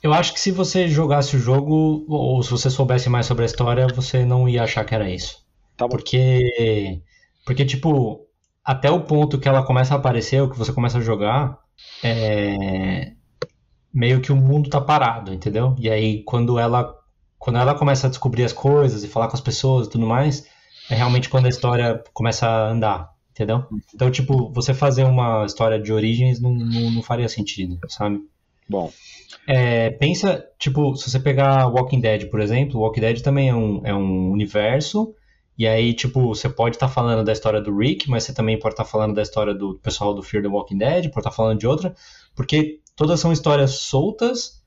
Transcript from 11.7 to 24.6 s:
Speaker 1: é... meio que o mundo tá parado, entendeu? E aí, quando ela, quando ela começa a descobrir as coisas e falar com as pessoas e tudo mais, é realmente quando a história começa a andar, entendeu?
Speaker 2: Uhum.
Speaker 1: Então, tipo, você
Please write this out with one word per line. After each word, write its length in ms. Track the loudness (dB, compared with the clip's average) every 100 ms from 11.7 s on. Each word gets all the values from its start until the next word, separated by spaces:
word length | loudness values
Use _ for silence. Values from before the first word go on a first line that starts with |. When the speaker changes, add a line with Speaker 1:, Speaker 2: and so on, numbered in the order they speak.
| _ -20 -6
Speaker 1:
é... 1080 | -4 0 0 0 -2 -2 -4 -2 -4 -4 -8 -14 _ _ -14 _ _ _ _
meio 260 | 0 2 2
que 120 | 2
o 40 | 4
mundo 320 | 4 4 2
tá 120 | -2
parado, 520 | 2 2 2 -2 -8
entendeu? 440 | -6 -4 0 0 0
E 100 | 0
aí, 340 | 0 0 -2
quando 340 | -2 -2 2 2
ela, 360 | 2 0 -2 -10 _ _ _ _
quando 200 | -4 0
ela 160 | 2
começa 320 | 2 2 2 0
a 40 |
descobrir 340 | -2 -4 0
as 80 | -2
coisas 520 | 0 2 4 4 0
e 40 | -6
falar 200 | -4 -4
com 60 |
as 60 | -4
pessoas 460 | -4 -2 2 2 0
e 40 |
tudo 160 | -2 0
mais, 420 | 2 0 -2 -8 _ _ -20 -4
é 40 |
realmente 340 | 0 2 2 2
quando 180 | 2 2
a 40 |
história 520 | 2 0 2 0 -2 -8
começa 340 | -4 -2 0 0
a 240 | 2 0
andar, 400 | 0 0 -2 -8 _ _
entendeu? 340 | -6 -2 -2 -4
Speaker 2:
Uhum. 80 | -12 -12
Speaker 1:
Então, 160 | -2 0
tipo, 400 | 0 0 0 0
você 200 | -4